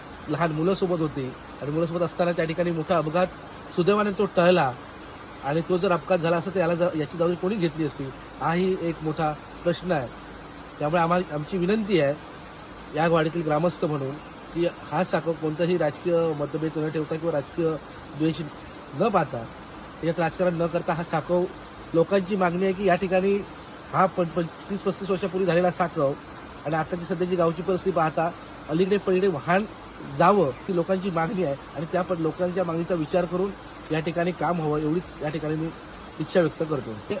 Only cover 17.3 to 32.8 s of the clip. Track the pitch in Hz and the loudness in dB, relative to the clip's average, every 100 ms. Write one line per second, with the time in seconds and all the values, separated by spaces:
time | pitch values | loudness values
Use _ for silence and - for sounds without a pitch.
17.3 | 147 135 - 160 156 - - - 143 156 | -2 -2 0 0 0 -6 -16 -12 0 0
18.3 | 160 151 - - - - 139 220 196 147 | 0 -6 -12 -16 -16 -10 0 2 4 2
19.3 | 120 113 - - - - - 160 165 160 | -4 -10 -12 -16 -16 -16 -6 -2 0 0
20.3 | - 180 165 170 170 165 160 170 160 - | 2 2 2 0 0 -2 -2 -2 -2 2
21.3 | 175 180 - - - - 165 165 196 180 | 2 0 -4 -16 -16 0 2 4 2 2
22.3 | 208 180 180 190 185 202 175 190 185 196 | 2 2 2 0 2 4 4 4 2 4
23.3 | 202 - - - - - 151 185 - 170 | 2 -2 -12 -16 -16 -2 2 4 2 0
24.3 | 175 165 - - 196 196 185 196 185 190 | 0 -4 -6 -6 -4 -2 -4 -2 -2 0
25.3 | 185 185 165 180 - 170 165 139 147 - | 0 4 4 4 2 0 2 0 0 -8
26.3 | - - - 156 156 156 175 170 175 180 | -16 -16 -10 -2 -2 0 -4 -2 0 2
27.3 | 180 170 165 175 180 196 170 160 165 165 | 4 2 2 0 0 2 2 2 2 -2
28.3 | - - - - 165 185 202 196 185 196 | -4 -12 -14 -2 2 4 2 2 4 4
29.3 | 147 165 185 220 - - - - 139 175 | 2 2 2 2 -6 -16 -14 -6 4 6
30.3 | 202 147 123 - 175 170 190 190 165 165 | 6 4 0 -2 0 2 0 0 0 0
31.3 | 196 160 139 - - 165 175 180 175 156 | 0 0 -2 -6 -8 -2 -2 0 0 0
32.3 | 156 180 175 175 165 | 0 -2 0 0 -2